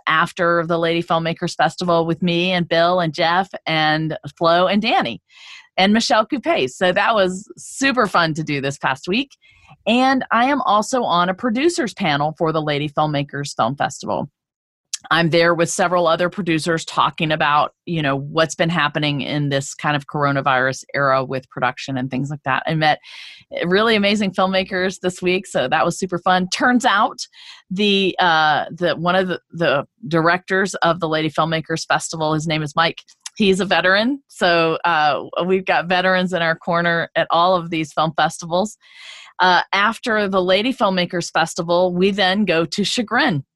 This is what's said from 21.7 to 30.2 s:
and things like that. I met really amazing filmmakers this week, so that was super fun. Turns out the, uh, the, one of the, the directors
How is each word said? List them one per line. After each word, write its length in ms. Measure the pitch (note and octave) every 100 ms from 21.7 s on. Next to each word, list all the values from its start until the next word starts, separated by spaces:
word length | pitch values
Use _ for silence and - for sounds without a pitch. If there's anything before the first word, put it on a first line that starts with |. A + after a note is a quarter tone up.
| - - C3
and 100 | C3
things 220 | C3 C#3
like 140 | D3+
that. 180 | C#3 C3 -
I 60 | D#3+
met 240 | D#3 - - - - - - -
really 320 | E3+ F#3+ A3+ A3
amazing 340 | G3+ G#3+ G3
filmmakers 680 | - F#3+ F#3+ F#3+ F#3+ F#3 F3+
this 200 | F3+ -
week, 280 | F3+ F#3 -
so 180 | E3+ C3
that 180 | D#3
was 140 | E3+ E3
super 200 | F#3+ F3
fun. 300 | F#3+ F#3 F#3
Turns 340 | - C#4 B3
out 420 | A#3 G3+ B3 - - - - - -
the, 460 | F#3 G#3 G3 F#3+ -
uh, 460 | F3 D#3+ D3+ C#3 -
the, 240 | E3 F3
one 220 | C#3 E3+ F#3
of 100 | F#3
the, 140 | E3 _
the 360 | E3 E3 C#3 - _ D3
directors 720 | E3